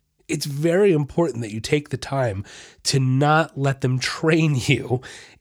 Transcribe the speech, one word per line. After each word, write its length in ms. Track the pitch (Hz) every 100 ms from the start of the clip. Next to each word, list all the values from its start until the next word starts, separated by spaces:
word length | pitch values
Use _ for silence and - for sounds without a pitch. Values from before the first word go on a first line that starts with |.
| _ _ -
It's 180 | 151 143
very 460 | 139 165 175 202
important 500 | 156 139 - 170 117
that 100 | 110
you 80 | 110
take 300 | - 151 147
the 80 | 135
time 460 | - 135 123 98 - - - _
to 140 | - 143
not 600 | 131 131 147 156 156 -
let 240 | 139 131
them 160 | 127 127
train 560 | - - 160 165 160 135
<laughs> 100 | -
you 360 | 120 - 127 - - - -